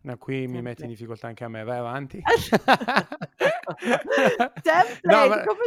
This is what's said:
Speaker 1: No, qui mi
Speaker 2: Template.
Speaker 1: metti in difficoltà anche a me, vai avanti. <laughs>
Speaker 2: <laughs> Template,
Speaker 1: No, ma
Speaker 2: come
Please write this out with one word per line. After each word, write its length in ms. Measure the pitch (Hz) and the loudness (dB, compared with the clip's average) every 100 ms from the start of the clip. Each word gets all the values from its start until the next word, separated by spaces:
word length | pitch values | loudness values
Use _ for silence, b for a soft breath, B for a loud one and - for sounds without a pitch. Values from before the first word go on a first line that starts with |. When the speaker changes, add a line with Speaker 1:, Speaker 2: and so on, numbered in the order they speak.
Speaker 1:
No, 160 | 135 120 | -14 -12
qui 300 | - 135 127 | -8 -6 -6
mi 60 | |
Speaker 2:
Template. 80 | 123 | -6
Speaker 1:
metti 220 | 120 120 | -8 -10
in 60 | 120 | -12
difficoltà 360 | 113 117 113 117 | -12 -14 -12 -14
anche 160 | 110 | -12
a 60 | 117 | -12
me, 140 | 113 110 | -10 -8
vai 120 | 123 | -6
avanti. 440 | 120 131 139 202 | -6 -8 -10 -6
<laughs> 960 | - 453 - 220 - 240 240 262 - 302 - - 554 698 - | 0 0 2 2 4 2 2 -2 -2 -10 -12 0 0 0 -8
Speaker 2:
<laughs> 960 | - 233 - - 554 523 453 254 - | -6 -2 -2 0 2 2 2 -4 -2
Template, 380 | 330 330 466 - | 2 4 2 0
Speaker 1:
No, 240 | 359 427 - | 4 6 6
ma 160 | 214 | 4
Speaker 2:
come 220 | - 403 | -2 -2